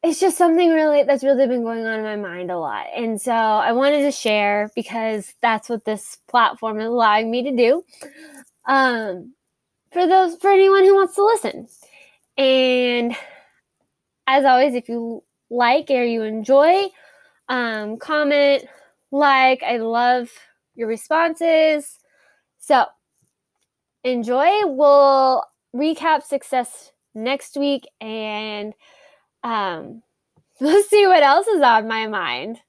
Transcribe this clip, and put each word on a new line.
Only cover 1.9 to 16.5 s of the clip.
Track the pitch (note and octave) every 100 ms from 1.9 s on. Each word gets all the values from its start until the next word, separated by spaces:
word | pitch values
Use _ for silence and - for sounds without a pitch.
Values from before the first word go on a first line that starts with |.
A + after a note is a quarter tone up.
| A3
in |
my | G#3+ G#3
mind | G3 F3 F3+
a | F3+
lot. | D3+ G#2 -
And | - A#3 A3
so | B3+
I | A3+ A3 G#3+ -
wanted | A#3 C#4 D4
to | C#4+
share | C#4 A3+ G#3+ G3+ G#3 G#3+
because | - A3 A#3 A3 G#3+ F#3+ -
that's | A#3 A3 -
what | A#3
this | - G#3+ - - _
platform | B3 A3+ - A3 G#3+
is | A3
allowing | A#3+ A3+ G#3+ A3+
me | A#3+
to | B3+ B3+
do. | A#3 D#4 - _ D4 D4+ D#4+ C#4 - _ -
Um, | C4+ C4 A#3+ G#3+ F3+ A#3 _ _ _ _ _ _
for | F4 F4+
those, | F#4+ F#4 E4+
for | G4
anyone | G4 G4 G4
who | F#4+
wants | G4 F#4+
to | -
listen. | G4+ A#4 G#3 - A3+ - - _ _ _ _ -
And | C4+ C4 B3+ B3+ B3 A#3+ A#3+ A#3 - - _ _ _ _ _ _ _ _ -
as | C4+
always, | C#4 B3+ C#4+
if | B3 A#3+
you | A#3 A#3 A3+ _ _ _
like | A#3+ A#3+ C4+ -
or | C4
you | A#3+ A#3
enjoy, | A3 A3 G#3+